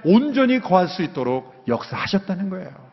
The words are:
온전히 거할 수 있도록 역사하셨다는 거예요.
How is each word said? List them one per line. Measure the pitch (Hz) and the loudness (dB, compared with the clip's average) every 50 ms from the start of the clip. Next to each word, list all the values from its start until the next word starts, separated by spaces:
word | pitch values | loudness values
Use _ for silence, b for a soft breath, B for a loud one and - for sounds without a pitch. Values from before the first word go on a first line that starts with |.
| - | 4
온전히 | 160 190 233 285 302 254 269 262 247 254 254 | 6 4 4 4 2 0 2 2 2 2 0
거할 | - - 180 185 180 170 | 2 2 2 2 2 2
수 | - - | -2 -4
있도록 | 170 147 - 143 127 123 127 131 - - - - - | -6 -4 -4 -4 -2 -2 -2 -4 -6 -10 -20 -10 -4
역사하셨다는 | - 117 113 - - 127 - - - - 196 196 - 185 175 202 196 | -2 -2 -2 -4 -8 -8 -8 -6 -2 -2 -2 -2 -2 -6 -6 -6 -6
거예요. | 185 185 165 135 139 139 131 127 | -6 -10 -12 -14 -18 -20 -20 -20